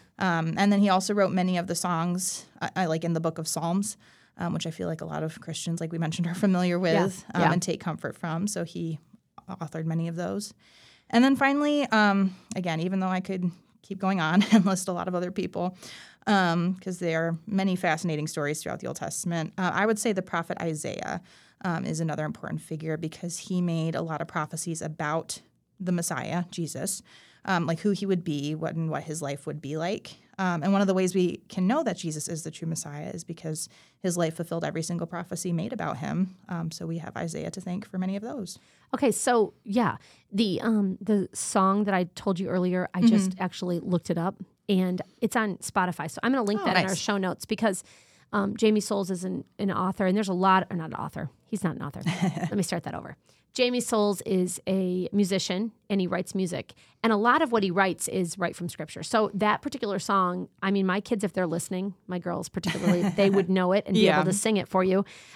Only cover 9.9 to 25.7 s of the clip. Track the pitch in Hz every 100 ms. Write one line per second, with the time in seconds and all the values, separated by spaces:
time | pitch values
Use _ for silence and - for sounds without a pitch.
9.9 | 165 165 165 175 196 208 - _ - -
10.9 | _ - 233 262 269 277 285 294 294 269
11.9 | 220 208 196 190 185 - 190 175 160 175
12.9 | 190 185 185 185 190 175 - _ _ -
13.9 | 190 190 190 156 180 202 220 190 185 190
14.9 | 175 175 180 180 190 180 170 180 185 -
15.9 | - - - - 196 180 170 175 185 -
16.9 | 180 175 160 165 165 - 190 190 180 180
17.9 | 160 175 151 156 - 143 147 - - 123
18.9 | - - - 180 170 160 - 185 - 214
19.9 | 214 240 185 185 170 165 - 170 151 -
20.9 | - - - - - _ _ 185 165 -
21.9 | 156 165 151 151 - 156 156 - 156 160
22.9 | 156 160 - 175 - - 180 175 165 160
23.9 | 165 165 156 165 170 151 160 - 160 160
24.9 | 156 151 160 - - _ _ _